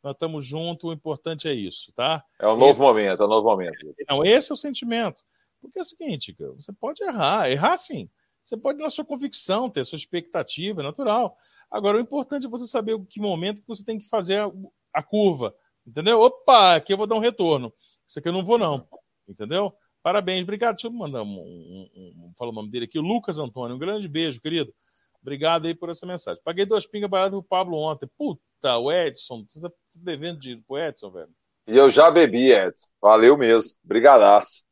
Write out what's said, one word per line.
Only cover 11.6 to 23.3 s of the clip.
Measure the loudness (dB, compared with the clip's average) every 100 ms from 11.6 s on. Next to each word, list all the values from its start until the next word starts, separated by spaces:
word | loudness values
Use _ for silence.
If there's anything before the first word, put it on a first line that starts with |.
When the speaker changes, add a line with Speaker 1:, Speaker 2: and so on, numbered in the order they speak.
| _
Speaker 1:
Agora, | -4 0 0
o |
importante | -2 -8 -6 -8 -8
é |
você | -10 -6
saber | -6 -4
o | -8
que | -8 -8
momento | -6 -4 -6 -10
que | -14
você | -14
tem | -10 -12
que | -6
fazer | -6 -2 -4
a... | -4 -10 -20 _ _
a | -8
curva, | -4 0 0 0 -8 _ _ _ -14
entendeu? | -4 2 6
Opa, | 4 4 6 8 8 4
aqui | 0
eu | -4
vou | -2
dar |
um | 0
retorno. | -2 0 0 0 -2 _ _ _ _
Isso | -8
aqui | -6
eu |
não | -6
vou, | 0 0
não. | 0 -4 -10 -20 _ _ _
Entendeu? | -16 -6 -4 -6 _ _ _
Parabéns, | -2 -2 -2 -6
obrigado. | -6 -4 -4
Deixa | -4 -12
eu |
mandar | -12 -10 -10
um, | -10 -12
um, | -18 -20 -20 -20 -20 -20
um, | -20 -20 -20
um, | _
fala | -12
o |
nome | -10 -12
dele | -10
aqui. | -8 -8
O |
Lucas | -4 -4 -6